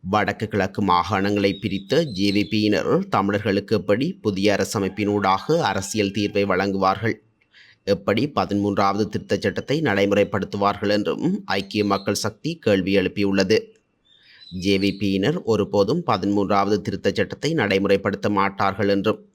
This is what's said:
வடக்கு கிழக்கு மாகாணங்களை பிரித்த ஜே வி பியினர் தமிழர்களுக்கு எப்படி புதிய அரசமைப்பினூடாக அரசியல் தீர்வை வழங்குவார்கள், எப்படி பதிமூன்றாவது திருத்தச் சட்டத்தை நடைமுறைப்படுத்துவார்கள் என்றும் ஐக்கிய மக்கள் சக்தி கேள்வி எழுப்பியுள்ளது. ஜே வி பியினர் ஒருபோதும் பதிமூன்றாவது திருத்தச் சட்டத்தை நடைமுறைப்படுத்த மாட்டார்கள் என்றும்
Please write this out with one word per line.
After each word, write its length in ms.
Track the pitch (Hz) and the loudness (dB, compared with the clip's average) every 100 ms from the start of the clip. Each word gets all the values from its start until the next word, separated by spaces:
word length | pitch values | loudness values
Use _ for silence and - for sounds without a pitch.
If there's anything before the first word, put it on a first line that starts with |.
வடக்கு 440 | 92 104 98 101 107 | 0 0 0 -4 -4
கிழக்கு 360 | 104 95 - | -2 -2 0
மாகாணங்களை 680 | 98 87 87 104 98 104 101 90 | 2 2 2 0 2 2 0 0
பிரித்த 500 | 107 98 95 - 165 | -4 -6 0 0 0
ஜே 180 | 92 101 | 0 2
வி 120 | 98 101 | 2 0
பியினர் 480 | 107 104 98 - - 190 | 0 2 2 2 0 2
தமிழர்களுக்கு 640 | 110 98 101 104 98 98 104 | 0 0 0 0 -2 0 -2
எப்படி 340 | 90 104 151 190 107 | 0 0 0 -2 -4
புதிய 320 | 95 98 95 | 0 2 2
அரசமைப்பினூடாக 1040 | 95 110 95 95 104 104 95 95 - 165 | 0 -2 -2 -2 0 0 2 0 0 0
அரசியல் 560 | 120 98 92 107 101 101 | 0 -2 -4 -2 -2 -2
தீர்வை 260 | 101 104 101 | -2 0 0
வழங்குவார்கள், 720 | 90 98 95 95 98 110 - _ _ _ _ - _ - | 0 0 0 0 0 -2 -6 _ _ _ _ -20 _ -2
எப்படி 340 | 98 - 104 143 - | -2 0 0 0 -2
பதிமூன்றாவது 680 | 92 101 101 104 98 101 104 | 0 0 0 2 0 0 -2
திருத்தச் 380 | 104 - 101 104 | -4 -4 -2 -2
சட்டத்தை 300 | 85 - 147 | -4 -4 -2
நடைமுறைப்படுத்துவார்கள் 1120 | 147 98 101 101 101 104 98 104 101 101 101 | 0 2 2 2 2 0 -6 -2 -2 0 0
என்றும் 320 | 104 87 58 160 202 - 98 | 0 0 -2 -2 -2 -2 -4
ஐக்கிய 260 | - 107 101 | -2 -2 0
மக்கள் 320 | 101 - 101 | 0 0 -2
சக்தி 300 | 107 - 151 170 | -4 -6 -8 -4
கேள்வி 360 | - 98 92 98 | 2 2 4 2
எழுப்பியுள்ளது. 600 | 92 - 101 98 95 110 - _ _ _ _ _ _ - - 90 | 2 0 0 0 0 -2 -6 _ _ _ _ _ _ -20 -14 -6
ஜே 120 | 90 98 | 0 2
வி 120 | 98 90 | 0 0
பியினர் 400 | 101 95 104 170 | -2 0 0 -2
ஒருபோதும் 580 | - 107 98 101 98 165 | -2 0 0 0 0 0
பதிமூன்றாவது 720 | 170 107 101 101 98 101 98 104 | 0 0 0 0 2 2 2 0
திருத்தச் 380 | 87 95 101 98 | -2 -2 -2 0
சட்டத்தை 320 | 98 - 143 | -4 -4 -4
நடைமுறைப்படுத்த 800 | 160 101 98 98 98 104 98 107 101 | 0 0 2 2 2 2 -2 -2 0
மாட்டார்கள் 560 | 98 98 98 95 101 | 0 0 -2 0 0
என்றும் 260 | 98 101 101 - | 2 0 -4 -8